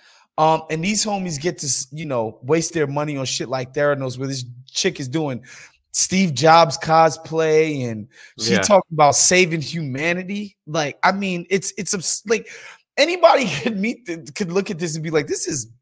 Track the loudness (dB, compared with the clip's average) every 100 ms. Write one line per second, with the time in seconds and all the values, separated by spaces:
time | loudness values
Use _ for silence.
0 | _ _ _ 0 2 2 0 -4 -2 -2
1 | -2 -4 -4 -4 -4 -4 -4 -4 -6 -10
2 | -4 -4 -4 -6 0 0 0 -2 -2 -2
3 | -4 -4 -6 -6 -6 -6 -6 -2 0 0
4 | -4 -6 -6 -8 -10 -14 -12 -4 -4 -4
5 | -4 -4 -4 -6 -10 -20 -20 _ _ -2
6 | 0 2 0 4 6 8 6 2 2 4
7 | 4 2 -6 -2 2 4 2 0 -4 -6
8 | -10 -18 -20 -8 0 2 4 4 4 4
9 | 4 6 4 4 4 0 -6 -6 -6 -4
10 | -4 -4 -6 -8 -10 -14 -8 -4 -4 0
11 | 0 2 -2 -4 -2 -2 -2 -6 -4 -2
12 | -2 -2 -2 -4 -4 -18 -20 -20 _ 0
13 | 0 4 6 6 2 -2 -4 -2 -4 -4
14 | -8 -12 -10 -8 -4 -4 -4 -4 -6 -6
15 | -4 -2 -2 -4 -4 -6 -8 _